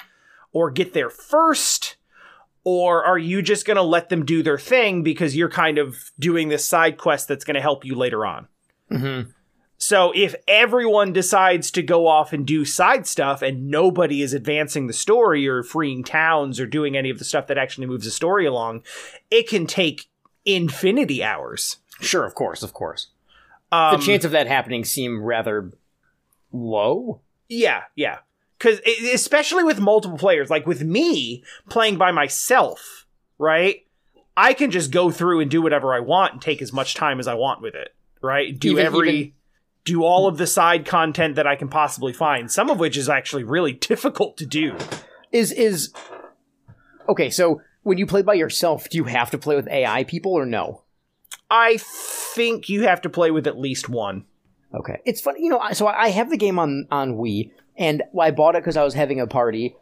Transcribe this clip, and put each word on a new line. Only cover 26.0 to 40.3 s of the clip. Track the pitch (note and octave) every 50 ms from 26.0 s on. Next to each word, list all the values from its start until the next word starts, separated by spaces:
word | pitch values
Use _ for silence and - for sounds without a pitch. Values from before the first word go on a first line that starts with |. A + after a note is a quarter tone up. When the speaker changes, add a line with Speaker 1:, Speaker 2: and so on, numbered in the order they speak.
| _ _ _ _ _ _ _ _ _ _ -
Speaker 2:
low? | B2 A#2+ A2+ A2 G#2 G#2 A#2+ D3 G#3 B3+ A#3 - - _ _ _ _ _ -
Speaker 1:
Yeah, | A#3 A#3 A3+ F#3 B2 F#2+ - - _
yeah. | - C#3+ A2 D2 - - _ _ _ _ _ _ -
'Cause | - A#3 A3 G3 -
e-, | A3 A#3 A3 A3+ B3 B3
especially | A#3 - - C#4+ D4+ D4 - D#4 F4+ F4
with | D#4+ D4 G3+
multiple | G3+ G3+ G#3 G#3+ G#3+ F#3 E3+
players, | C#3+ - G3 F3+ D3+ C#3 -
like, | D#3+ D#3 -
with | D#3+ F3 C3 D3+
me | D#3+ F3 A#3 E4 F4 D4+ D#3+ B2+ A2+ A#2+ A#2+ - - - - _ -
playing | - A#3 A3 A3 G3+ D#3+
by | F#3 F3+ F3
myself, | D#3+ C#3+ C3 - - - - B3 B3+ F3 - - - - - - - - _ _ _ _ _ _
right? | - C#3+ D#3 D#3+ E3 F3+ G3 - - _ _ _ _ _ _ _ _ _ _ - F3
I | G3+ B3 C4+
can | B3+ D4 C4
just | F3 F3+ D#3+ C3+
go | C3+ F3 F3+ F3
through | E3 - E3+ F3 F3 E3
and | D#3 C#3
do | C#3+ E3
whatever | E3 D#3+ D3 C#3+ B2 C3+ B2+
I | A#2+
want | A#2 A2+ D#3+ F#3 F#3+ D#3+ -
and | C3
take | - D#3+ D3+ - C3+
as | B2 C3+
much | C3+ C3 - -
time | - D#3+ D3 C3+ B2+
as | B2+ B2+
I | A#2+
want | A2+ B2+ C3+ B2 -
with | A2+ A2 -
it, | C#2+ C2+ - _ _ _ _ _ _ -
right? | C3 C3+ C#3+ C#3+ - C3+ C3
Do | - D#3+
Speaker 2:
Even, | F3 - D#3+
Speaker 1:
every, | D#3+ - E3+ E3 D#3
Speaker 2:
even | D3+ D3+ C#3 - _ _ _ _ _ _ _ _ _ _ -
Speaker 1:
do | E3 F3 E3 E3
all | E3+ F3+ F#3 F#3+
of | G3